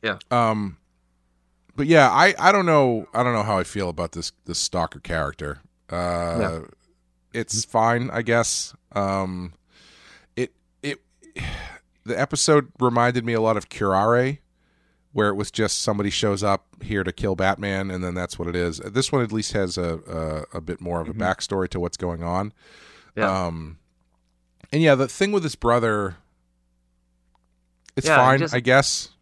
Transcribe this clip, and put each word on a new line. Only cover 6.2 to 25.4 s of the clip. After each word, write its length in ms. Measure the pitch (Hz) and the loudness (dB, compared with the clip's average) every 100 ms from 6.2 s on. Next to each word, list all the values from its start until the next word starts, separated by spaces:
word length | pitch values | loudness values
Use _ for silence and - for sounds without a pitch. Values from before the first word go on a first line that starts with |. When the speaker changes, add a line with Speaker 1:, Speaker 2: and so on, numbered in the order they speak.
| 85 82 | -2 -2
Speaker 1:
Yeah. 200 | 98 82 76 _ _ _ _ _ _ | -2 -4 -12 _ _ _ _ _ _
Speaker 2:
it's 320 | 117 113 107 113 | -10 -6 -6 -2
fine, 440 | 117 113 120 123 | 0 2 0 -2
I 120 | - | -6
guess. 520 | 113 117 113 - - - _ | 0 2 2 -2 -6 -14 _
Um, 600 | 101 98 98 95 92 90 82 _ _ - - - - _ - | -4 -2 -2 -4 -6 -10 -14 _ _ -20 -20 -20 -20 _ -6
it, 160 | 123 _ _ _ | -6 _ _ _
it, 200 | 139 - _ _ 330 - | -10 -10 _ _ -20 -10
<sighs> 80 | - - - - _ _ - | -8 -8 -12 -18 _ _ -8
the 120 | 117 | -4
episode 540 | - 151 - 151 131 _ | -2 -2 4 4 2 _
reminded 460 | 123 120 120 123 117 | 0 4 2 2 0
me 80 | |
a 80 | 117 | 0
lot 160 | 110 107 | 2 0
of 100 | - | -4
Curare, 680 | - 101 95 104 120 127 143 _ _ _ _ _ _ _ | -4 2 2 4 4 2 -4 _ _ _ _ _ _ _
where 160 | - 104 | 0 0
it 80 | 98 | 0
was 160 | 104 | -4
just 300 | - 107 - | -2 -2 0
somebody 280 | - 104 101 | -2 -2 -2
shows 340 | - 110 98 | 0 -2 0
up 220 | 104 98 _ _ | 0 -2 _ _
here 220 | - 104 | -4 -2
to 80 | 92 | -2
kill 240 | - 107 92 | -2 -2 0
Batman, 560 | 95 98 101 95 98 | 0 0 -2 -4 -4
and 100 | 92 | -4
then 120 | 90 | -6
that's 260 | 90 90 - | -4 -6 -6
what 80 | 85 | -6
it 80 | 87 | -2
is. 220 | 87 73 | -2 -4
This 340 | 95 107 131 | -6 -4 -2
one 100 | 143 | -2
at 120 | 117 | -2
least 180 | 110 104 | -4 -4
has 260 | 107 92 90 | -4 -4 -4
a, 680 | 87 80 - 82 80 78 78 | -4 -6 -8 -8 -6 -6 -8
a, 40 | - | -12
a 20 | |
bit 180 | 80 85 | -10 -10
more 220 | 90 85 | -6 -6
of 80 | 78 | -6
a 20 | |
Speaker 1:
Mm-hmm. 100 | 107 | -4
Speaker 2:
backstory 460 | 95 95 - 98 92 | -2 -2 -4 -4 -4
to 80 | 92 | -4
what's 160 | 87 - | -6 -6
going 260 | 90 85 | -6 -6
on. 300 | 85 90 104 - - - - - _ - | -4 -4 -6 -10 -20 -20 -20 -20 _ -4
Speaker 1:
Yeah. 300 | 104 95 90 | -2 0 -4
Speaker 2:
Um, 320 | 82 80 80 _ _ _ _ _ _ _ _ - | -6 -12 -16 _ _ _ _ _ _ _ _ -6
and 100 | 151 | 2
yeah, 140 | 160 135 | 4 4
the 140 | 131 | 2
thing 240 | - 196 | 0 0
with 100 | 208 | 0